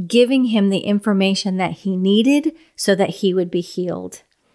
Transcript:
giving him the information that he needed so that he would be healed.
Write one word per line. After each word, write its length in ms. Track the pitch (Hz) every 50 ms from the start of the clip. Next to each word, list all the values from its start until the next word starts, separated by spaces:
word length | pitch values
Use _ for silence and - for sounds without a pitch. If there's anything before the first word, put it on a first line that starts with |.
| 180
giving 400 | 170 220 240 247 240 269 262 254
him 240 | 233 220 214 202 196
the 80 | 196 -
information 800 | - - 202 202 202 220 202 190 190 190 196 190 - 196 185 185
that 140 | 185 165
he 220 | 160 - - 190 190
needed 600 | 185 185 196 202 214 226 269 285 294 294 311 311 - _ _ _
so 200 | - - - 196
that 160 | 185 196 -
he 240 | 185 - - 190 180
would 160 | 185 175 175
be 100 | 175 175
healed. 640 | 175 - - 185 180 175 170 180 185 185 - - _ _ _ _ _ _ _